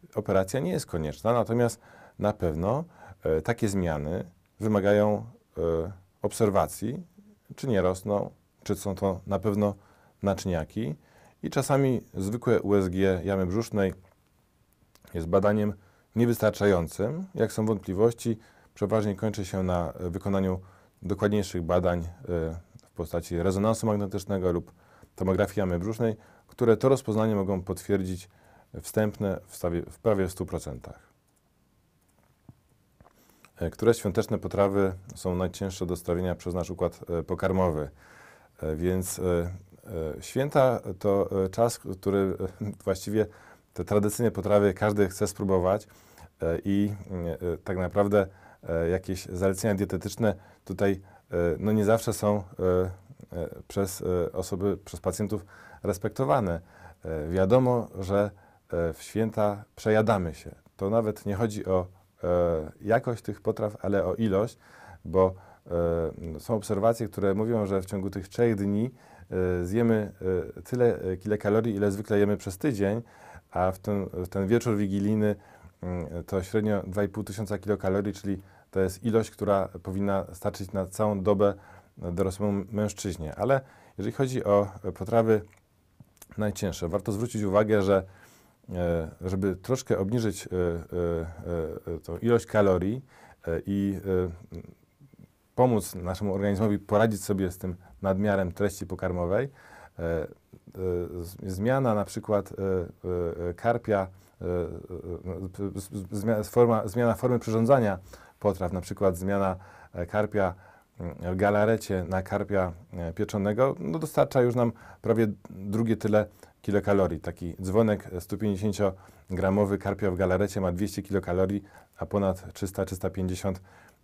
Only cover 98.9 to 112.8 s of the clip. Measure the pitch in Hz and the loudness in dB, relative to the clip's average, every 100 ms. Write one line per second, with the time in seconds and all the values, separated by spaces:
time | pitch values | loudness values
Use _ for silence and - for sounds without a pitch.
98.9 | 92 92 90 87 101 139 - - - - | -4 -4 -2 0 0 -2 -8 -20 -20 -20
99.9 | - 85 82 - - _ - - 98 92 | -8 -4 -2 -4 -10 _ -20 -18 -6 -4
100.9 | 87 87 87 85 95 95 92 110 135 131 | -2 -4 -8 -12 -10 -8 -2 0 2 2
101.9 | 107 98 - - 104 95 - 95 92 85 | 0 -2 -6 -2 -2 -2 -4 -2 -2 -4
102.9 | - 92 90 85 85 87 87 117 117 113 | -8 -6 -2 -2 -4 -6 -2 0 0 2
103.9 | 101 95 95 - - 87 90 85 85 - | 0 0 -6 -20 -10 -4 -2 -4 -8 -12
104.9 | 87 87 85 92 87 95 92 101 98 95 | -12 -10 -10 -8 -8 -8 -6 -8 -8 -10
105.9 | 104 92 104 107 107 104 - 120 110 104 | -10 -8 -4 -2 -2 2 4 6 4 0
106.9 | 104 117 104 127 120 - 110 113 135 107 | 0 2 2 0 0 0 2 6 6 4
107.9 | 92 90 - - - 104 92 90 92 87 | -2 -8 -20 -20 -4 -2 0 -2 -4 -6
108.9 | 101 98 87 95 101 95 92 95 - - | 0 2 2 0 0 0 -2 -8 -20 -14
109.9 | 87 87 104 104 104 95 87 - - _ | -8 -4 0 0 2 0 -2 -12 -20 _
110.9 | - 87 - 87 92 101 104 107 113 - | -12 -10 -8 -4 2 4 4 4 2 0
111.9 | 95 85 92 92 101 101 101 90 85 | -4 -2 -4 -2 -2 0 0 0 -2